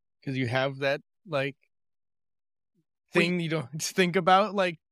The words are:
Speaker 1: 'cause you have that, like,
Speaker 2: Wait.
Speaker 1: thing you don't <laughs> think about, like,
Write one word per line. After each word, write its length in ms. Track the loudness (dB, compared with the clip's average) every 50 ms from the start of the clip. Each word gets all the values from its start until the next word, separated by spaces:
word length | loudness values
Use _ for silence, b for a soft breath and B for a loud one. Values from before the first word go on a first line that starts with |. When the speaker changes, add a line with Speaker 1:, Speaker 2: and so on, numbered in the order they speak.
| _ _ _ _ _
Speaker 1:
'cause 140 | -6 -4
you 100 | -4 -2
have 320 | 0 0 0 0 -2 -4 -2
that, 220 | -2 -2 -2 -2 -6 _ _ _ _
like, 320 | -4 -2 -2 -2 -2 -6 _ _ _ _ _ _ _ _ _ _ _ _ _ _ _ _ _ _ _ _ _ _ _ _ _ _ _ _ _ _ _ 0
Speaker 2:
Wait. 180 | 0 2 2
Speaker 1:
thing 80 | 0 -2
you 100 | -2 -2
don't 180 | -4 -4 -6 -8
<laughs> 120 | -10 -10
think 340 | -10 -4 0 0 0 2 2
about, 400 | 2 4 6 6 6 4 2 0
like, 240 | 0 -2 -2 -4 -8 _ _